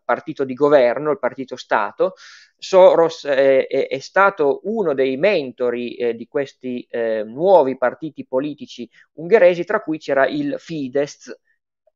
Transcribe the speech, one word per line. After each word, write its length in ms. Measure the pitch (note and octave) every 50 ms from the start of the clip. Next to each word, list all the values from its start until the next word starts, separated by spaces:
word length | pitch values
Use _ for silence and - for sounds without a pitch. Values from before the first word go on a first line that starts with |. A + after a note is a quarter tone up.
| _
partito 400 | - A#2+ A#2 - - C#3+ - C#3
di 80 | C3 B2+
governo, 580 | C3 D3 D3 D3+ C#3 B2 A#2+ A#2 C#3 D3+ D3+
il 80 | C#3+ C#3
partito 380 | - A#2+ B2+ C3+ C3 - B2+
Stato. 560 | - - - C#3+ A2+ G2+ G#2 - - E3 F#3 F#3 - - - - - - _ _
Soros, 680 | _ - - F#3+ F#3 F#3 F3+ D3+ D#3+ E3 D#3+ - - -
eh, 420 | C#3+ C#3 C3 C#3 C3+ C3+ C3 -
è, 200 | - - C3+ -
è 120 | - - C3+
stato 640 | - - _ F#3+ G3 G3 F#3+ - D3+ C#3 - - -
uno 300 | F#3+ A3+ A3+ F#3+ D#3+ C#3
dei 240 | C3 C3 C3 C3
mentori, 800 | C3 E3 G#3 G#3 E3 C#3 B2+ A2+ - B2 B2 A#2+ A#2+ A#2+ A#2 -
eh, 200 | - A#2+ A#2 A2+
di 120 | A#2 A#2
questi, 600 | - - D3 C#3 - - _ - B2+ B2 B2 - _
eh, 340 | - A#2+ A#2 A2+ A2 A2 G#2+
nuovi 520 | A2 A#2 C#3 E3+ G3 F#3+ E3 C3+ C3 B2+
partiti 480 | - B2+ B2 A#2+ - D#3+ D3+ - - -
politici 640 | - C3 C3 C#3+ D3+ C#3+ - B2+ - - - A#2 - _ _ _ _ _
ungheresi, 500 | D3+ D#3+ F3 G#3+ A3 F3+ F3 F3+ F3 E3+
tra 160 | - A3 G#3
cui 160 | - D#3+ D#3
c'era 280 | D#3 - D3+ C#3+ C3+ C3+
il 300 | - C#3+ D3 C#3+ C#3+ C3+
Fidesz, 800 | - - - E3 D3+ C3+ B2+ B2+ C#3+ D3 D3+ - _ - B2 - - _ _ _ _ _ _ _ _ _ _ _